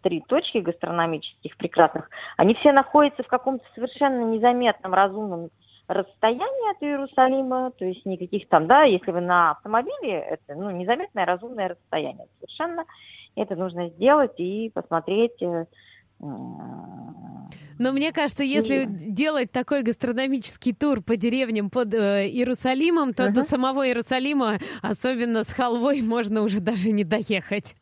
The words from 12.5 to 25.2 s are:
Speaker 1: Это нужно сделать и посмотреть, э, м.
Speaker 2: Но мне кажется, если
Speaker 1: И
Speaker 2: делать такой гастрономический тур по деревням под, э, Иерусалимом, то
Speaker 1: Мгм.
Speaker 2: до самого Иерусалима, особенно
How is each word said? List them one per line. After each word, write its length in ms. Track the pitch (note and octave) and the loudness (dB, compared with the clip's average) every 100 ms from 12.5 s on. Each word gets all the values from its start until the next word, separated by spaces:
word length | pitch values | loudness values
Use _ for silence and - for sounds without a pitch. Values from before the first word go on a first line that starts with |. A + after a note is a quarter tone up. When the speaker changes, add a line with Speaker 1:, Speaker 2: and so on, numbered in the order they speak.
| - E4 E4+ E4 - - - - - | -8 -8 -8 -12 -18 -20 -20 -12 -8
Speaker 1:
Это 200 | G#3 F3+ | -6 -4
нужно 340 | F#3 F3 F3 | -6 -6 -8
сделать 440 | E3 A#3 D4+ C4 - | 0 4 4 2 -2
и 320 | F3+ G#3 A3+ | -6 -4 -6
посмотреть, 680 | F3 - E3 D#3+ G3+ A#3 A#3 | -8 -4 -4 0 0 0 -2
э, 240 | F3+ E3+ E3 _ _ - _ _ | -4 -4 -6 _ _ -20 _ _
м. 1300 | C#3+ B2+ B2 - A#2+ B2 - - - E3 F3 - - - - - | -12 -12 -12 -14 -14 -16 -16 -16 -18 -18 -18 -18 -18 -20 -20 -2
Speaker 2:
Но 140 | B3+ | -2
мне 200 | C4+ D#4 | 0 0
кажется, 320 | - C#4+ - | 0 -2 -2
если 400 | C#4 C#4+ A3+ C4+ | 0 0 0 0
Speaker 1:
И 20 | B3+ | -2
Speaker 2:
делать 640 | G3 E3+ G3 D#4 D4+ A#3+ | -6 -6 -2 0 0 -2
такой 300 | B3+ B3 C#4+ | -4 -2 0
гастрономический 880 | A3+ - B3 A#3+ C4+ C4+ - - B3+ | 0 -2 -4 -2 -2 -2 -4 -4 -4
тур 280 | G#3 D4 B3 | 0 0 0
по 140 | F3 A3 | 0 0
деревням 540 | A3+ B3+ B3 G#3+ G3+ | 0 0 0 -2 -2
под, 240 | B3+ A3+ | -2 0
э, 340 | A3 G3+ G3+ G3 | 0 2 2 0
Иерусалимом, 840 | B3 B3+ B3+ B3+ C4 D#4+ E4+ C#4 | 0 -2 0 0 2 2 2 2
то 140 | A3+ G3+ | 2 2
Speaker 1:
Мгм. 0 | |
Speaker 2:
до 160 | A3 | 2
самого 420 | D4 C4 C4 C4+ C4 | 2 0 0 0 0
Иерусалима, 720 | A#3 A3+ C4 C4+ D4 A#3 G#3 D#4+ - | 0 -2 -2 0 0 0 -2 -6 -8
особенно 600 | G#3 G#3 B3+ B3+ | -4 -2 -2 0